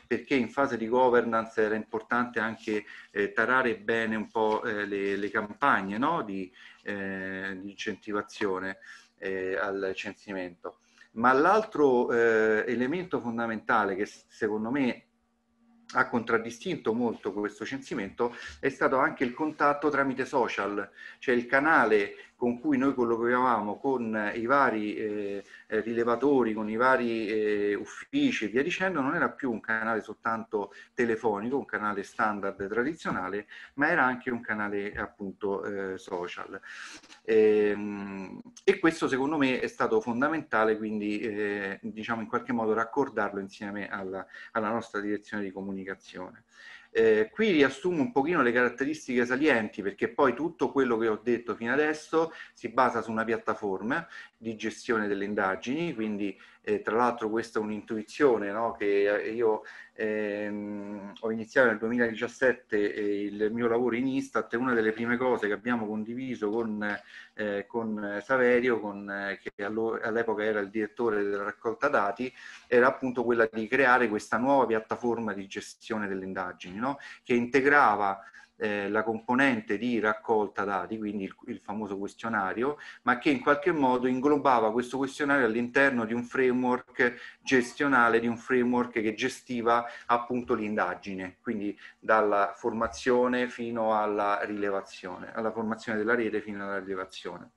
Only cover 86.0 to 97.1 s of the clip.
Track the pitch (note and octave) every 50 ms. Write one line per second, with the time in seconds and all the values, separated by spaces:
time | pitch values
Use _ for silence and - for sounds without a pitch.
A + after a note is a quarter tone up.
86 | A2+ G#2+ A#2 A#2+ A#2+ - - C3 C3 B2+ B2 B2+ B2+ B2 B2+ B2+ - - - -
87 | B2+ A#2+ A#2+ - - - - _ _ - C3+ B2+ A#2+ A#2+ - - D3 C#3 C3+ B2
88 | A#2 A#2 A2+ A#2 A#2 A#2+ A#2 A#2 - - B2+ B2 A#2+ B2 B2 B2 A#2+ A#2+ - A#2
89 | G#2+ A2+ G#2 G#2 B2 B2+ - - - - B2+ A#2+ A2 A#2 A#2 A#2+ A#2+ - - -
90 | - - A#2+ A#2+ - - B2 B2 A#2 - B2 A2 G#2+ G#2 G#2+ G#2+ F#2+ F2+ F#2 -
91 | - G2+ F#2+ F#2 F#2+ F2+ F2+ _ _ B2 A2 G#2 G2+ G2+ G2 - - - - _
92 | - A2 A2 A2 G#2+ G#2 G#2 G2+ G2 F#2+ - - - A#2+ A2 A2+ A2+ A2+ - -
93 | - B2+ B2 B2 B2 B2 B2 B2 B2 B2 - - A#2+ A#2 A#2+ A#2 A2 A2 A2 G#2+
94 | G#2+ G#2 G#2 G#2 G#2 G2+ G2+ - - G#2+ G#2 G2+ G2+ G2+ G2 G2 F#2+ - - -
95 | - F#2 F2+ F#2 F#2 - - - A2+ A2 G#2+ A2+ A2 G#2+ A2 A2 - A#2+ A2 G#2+
96 | G#2 A2+ B2 A#2+ A2+ G#2+ G#2 G#2 G2+ G#2+ G2+ G2+ G2+ G2 G2 G2 F#2+ F#2+ G2 F#2
97 | F#2+ -